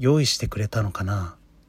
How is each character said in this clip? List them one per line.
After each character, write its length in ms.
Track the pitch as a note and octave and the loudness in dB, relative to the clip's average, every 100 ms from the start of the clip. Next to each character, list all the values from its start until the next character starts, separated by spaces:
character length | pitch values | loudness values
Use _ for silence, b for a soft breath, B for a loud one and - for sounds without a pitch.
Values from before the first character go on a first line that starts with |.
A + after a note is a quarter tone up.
用 200 | B2+ D3+ | 2 4
意 60 | C3+ | 2
し 120 | - | 0
て 100 | A2+ | -4
く 100 | - | -2
れ 80 | G#2 | -2
た 160 | A2+ | 0
の 80 | G2+ | -2
か 140 | - | -2
な。 320 | F#2+ G2+ F2 - - - | -2 -2 -4 -10 -20 -20